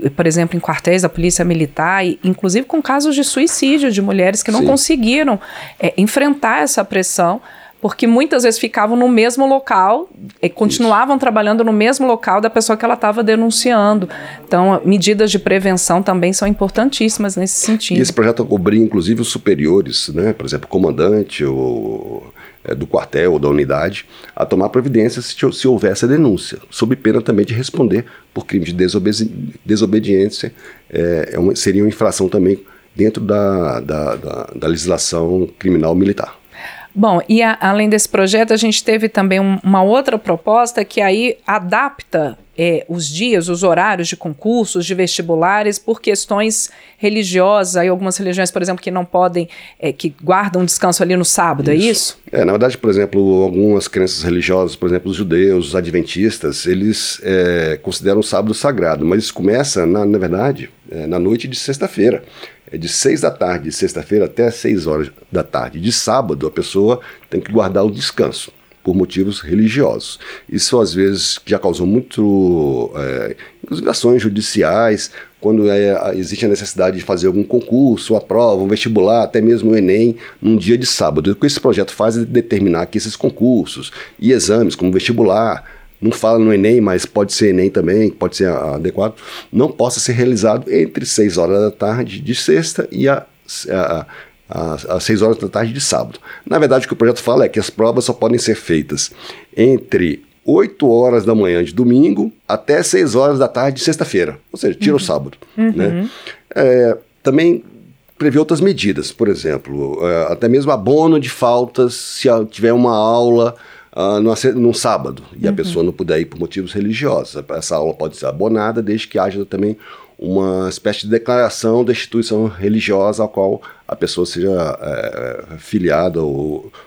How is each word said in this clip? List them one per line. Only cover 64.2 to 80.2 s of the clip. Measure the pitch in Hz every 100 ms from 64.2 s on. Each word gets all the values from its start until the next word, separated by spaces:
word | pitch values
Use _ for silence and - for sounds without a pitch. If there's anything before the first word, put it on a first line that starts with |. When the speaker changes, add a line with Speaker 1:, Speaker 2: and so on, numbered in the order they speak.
| 87
Speaker 2:
até | - 117
seis | 113 - 107 80
horas | 78 73 - -
da | 92
tarde | 82 69 62 76
de | 220
sábado, | 226 - 120 120 71 76
a |
pessoa | - - 98 104 123 - - -
tem | -
que | -
guardar | 110 98 95
o | 104
descanso | 104 - - 87 - - - _ _
por | - 92
motivos | 90 90 95 98
religiosos. | - 92 110 120 110 55 - - - - -
Isso, | 104 - 123
às | 104
vezes, | 85 98 98 - - -
já | 104
causou | 98 85 90
muito, | 110 127 - 104 98 92 87 73 64 58 73
é, | 69 65 53 - - _
inclusive | - 156 -
ações | - 120 123
judiciais, | 107 101 107 107 78 98 117 104 - - - _
quando | 104 110 104
é, | 101 101 98
a, | 98
existe | 92 90 98 113
a |
necessidade | 101 101 - 92 92
de |
fazer | - 92 90
algum | 92
concurso, | 101 123 117 120 139 110 -
uma | 107
prova, | - 107 117 98
um | 98
vestibular, | 104 - 107 92 117
até | 104 117
mesmo | 110 117 110
o | 110
enem, | 92 98 117 113